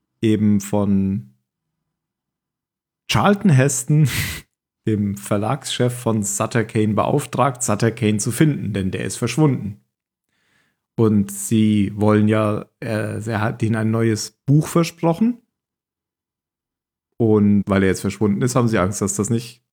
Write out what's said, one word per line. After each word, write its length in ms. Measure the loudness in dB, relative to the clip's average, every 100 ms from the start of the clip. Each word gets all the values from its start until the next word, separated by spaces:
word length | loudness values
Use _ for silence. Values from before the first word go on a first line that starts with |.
| _ _
eben 380 | 0 2 2 0
von 720 | 0 -2 0 0 0 -4 -8 _ _ _ _ _ _ _ _ _ _ _ _ _ _ _ _ _ -4
Charlton 420 | 2 2 4 4
Heston, 580 | 4 4 0 0 2 2 0 -6 -8 -16
<laughs> 400 | _ _ _ -2
dem 300 | 0 0 -4
Verlagschef 760 | -4 -4 -2 -4 -4 -2 -2
von 280 | -2 -2 -2
Sutter 420 | -2 -4 -2 -2
Kane, 300 | -2 0 0
beauftragt, 680 | 2 0 0 -2 -2 -2 -2
Sutter 280 | -4 0 0
Kane 260 | 0 0 0
zu 120 | -2
finden, 400 | 0 2 0 -4
denn 180 | -4 -4
der 140 | -4
ist 120 | -6 -6
verschwunden. 640 | -4 2 2 0 -6 -12 _ _ _ _ _ _ _ _ _ _ _ 0
Und 340 | 2 2 0
sie 640 | -4 -2 2 2 2 0
wollen 340 | 0 2 4 2
ja, 380 | 2 0 -2 -8 _
äh, 400 | -6 -4 -4 -6
er 180 | -6 -4
hat 220 | -4 -2
ihnen 140 | -2 0
ein 140 | 0
neues 400 | 0 0 0 -4 _ 0
Buch 200 | 2 2
versprochen. 720 | 0 -2 -2 -2 0 0 -2 _ _ _ _ _ _ _ _ _ _ _ _ _ _ _ _ _ -2
Und 480 | 2 4 4 2 2
weil 160 | 2
er 60 | 2
jetzt 120 | 0
verschwunden 420 | -4 -2 -2 0
ist, 120 | 0 0
haben 120 | 0
sie 100 | 2
Angst, 220 | 0 -2
dass 140 | -4
das 160 | -2 -2
nicht 320 | -4 -6 -16 _